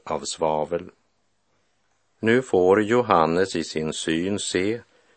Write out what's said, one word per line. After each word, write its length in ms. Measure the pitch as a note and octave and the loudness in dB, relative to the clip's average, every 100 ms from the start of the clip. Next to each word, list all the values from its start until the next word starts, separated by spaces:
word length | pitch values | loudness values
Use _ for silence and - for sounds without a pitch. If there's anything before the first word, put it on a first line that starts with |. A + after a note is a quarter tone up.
av 160 | - D2+ | -8 -8
svavel." 720 | C#2+ - D#2 D#2 D2 E2+ F2+ _ _ _ _ _ _ _ _ _ _ _ _ _ | -8 -4 -2 -2 -2 -6 -8 _ _ _ _ _ _ _ _ _ _ _ _ _
Nu 240 | A2 B2 | 2 2
får 400 | C3 F#2 F2+ G2+ | 2 2 4 4
Johannes 760 | G#2 B2 A2 F2+ D#2+ F2 F#2+ F2 | 4 0 4 4 4 2 0 -2
i 80 | |
sin 280 | D#2 D#2 D#2 | -6 -6 -6
syn 460 | D2 - E2 F#2 G2+ | -6 -4 -2 -2 -4
se 420 | - F2+ G2 A#2 - _ _ | -4 -2 -2 -6 -12 _ _